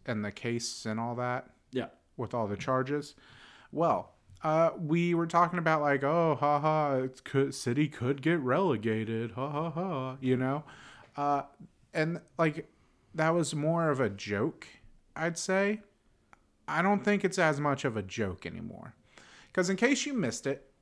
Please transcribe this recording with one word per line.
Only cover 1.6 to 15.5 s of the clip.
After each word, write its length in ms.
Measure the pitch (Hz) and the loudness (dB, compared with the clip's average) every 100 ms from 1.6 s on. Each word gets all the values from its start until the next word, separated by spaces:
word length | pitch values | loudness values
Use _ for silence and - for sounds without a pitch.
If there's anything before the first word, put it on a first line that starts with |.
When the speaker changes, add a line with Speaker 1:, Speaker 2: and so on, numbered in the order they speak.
| _ | _
Speaker 2:
Yeah. 160 | 127 113 - _ - | -8 -6 -10 _ -10
Speaker 1:
With 160 | 120 | -6
all 140 | 123 107 | -2 -2
the 100 | 101 | -4
charges? 560 | - 131 131 147 143 - - - - - - | -2 0 0 -4 -6 -14 -20 -20 -20 -20 -10
Well, 440 | 143 165 101 - _ _ - | -2 0 0 -4 _ _ -6
uh, 280 | 160 156 165 - | 0 4 2 2
we 360 | 156 170 175 | 0 2 2
were 140 | 170 165 | 2 2
talking 320 | 170 175 175 | 4 4 2
about, 220 | 165 160 | 2 2
like, 220 | 147 139 | 4 2
oh, 320 | 139 165 165 135 | 2 2 2 2
ha, 240 | 147 147 | 2 2
ha, 340 | 156 156 147 135 | 2 2 2 0
it's 260 | 131 - | -2 -6
could, 320 | - 135 139 | -4 0 0
City 340 | 135 - 127 151 | 0 -2 0 0
could 340 | - 120 143 | 0 -2 0
get 180 | 143 170 | 2 2
relegated, 920 | 127 139 190 113 113 110 110 113 117 | 2 2 2 2 0 0 -2 -4 -4
ha, 180 | 110 135 | -6 -6
ha, 200 | 147 165 | -4 -4
ha, 480 | 151 190 151 131 135 | -4 -4 -4 -6 -4
you 160 | 131 127 | 0 2
know? 280 | 131 143 - - - - - - | 2 -2 -6 -16 -20 -20 -14 -4
Uh, 280 | 143 143 - - - _ _ | 0 0 -2 -12 -20 _ _
and, 260 | 170 160 170 - - | -2 -2 -2 -6 0
like, 320 | 165 151 - _ _ _ _ | 0 0 -8 _ _ _ _
that 200 | 160 160 | -2 2
was 200 | 170 165 | 2 0
more 360 | 156 147 170 160 | 0 0 2 2
of 100 | 135 | 2
a 100 | 117 | 0
joke, 580 | 101 104 101 131 - - - - - _ - | -2 -4 0 -2 -4 -16 -20 -20 -20 _ -6
I'd 220 | 165 165 | -4 -4
say. 460 | - | -2